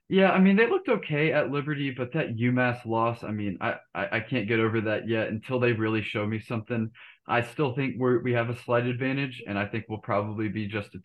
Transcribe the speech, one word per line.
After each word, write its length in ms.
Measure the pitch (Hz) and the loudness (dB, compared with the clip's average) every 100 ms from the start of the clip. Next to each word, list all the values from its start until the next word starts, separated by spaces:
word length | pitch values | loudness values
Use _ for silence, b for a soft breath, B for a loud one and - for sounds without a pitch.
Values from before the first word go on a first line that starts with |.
| - | 0
yeah, 240 | 190 190 | 4 4
I 80 | 190 | 6
mean, 160 | 190 196 | 6 6
they 120 | 233 | 4
looked 220 | 370 - | 2 2
okay 440 | - - 147 160 | -2 0 0 2
at 180 | 147 131 | 2 0
Liberty, 400 | 143 139 143 139 | -2 -2 -2 -4
but 220 | 127 123 | -4 -4
that 220 | 160 - 113 | -2 -4 0
UMass 500 | 123 123 123 120 113 | 2 4 2 0 -2
loss, 380 | 113 117 117 | 0 0 -2
I 80 | - | -6
mean, 260 | 107 101 90 | -4 -4 -4
I, 140 | 117 - _ | -4 -4 _
I, 240 | 87 - 110 | -6 -2 -4
I 20 | |
can't 260 | 110 127 104 | -2 -4 0
get 120 | 113 | 2
over 220 | 113 113 | 2 2
that 260 | 107 104 107 | 0 -2 -2
yet 200 | 113 104 | -2 -2
until 320 | 107 - 127 | -4 -4 0
they 140 | 120 | 2
really 280 | 110 110 110 | 2 0 0
show 240 | 104 107 104 | -2 -4 -2
me 140 | 110 | -4
something. 500 | - 117 107 117 113 B B B - | -4 -6 -4 -4 -4 B B B -2
I 160 | 120 | 0
still 320 | 120 - 143 131 | 0 -2 -2 0
think 200 | 135 117 | -4 0
we're, 240 | 127 120 | 2 2
we 100 | 123 | 2
have 160 | 120 117 | 0 0
a 80 | 120 | -4
slight 280 | - 120 123 | 0 0 2
advantage, 580 | 123 135 139 135 123 - | -2 -2 -2 -4 -6 -6
and 100 | 101 | -4
I 100 | 104 | -2
think 180 | 113 - | -4 -6
we'll 120 | 104 | -8
probably 480 | - 101 107 107 107 | -2 -2 -2 -4 -4
be 180 | 101 101 | -4 -4
just 300 | 107 101 | -6 -6
a 40 | 98 | -14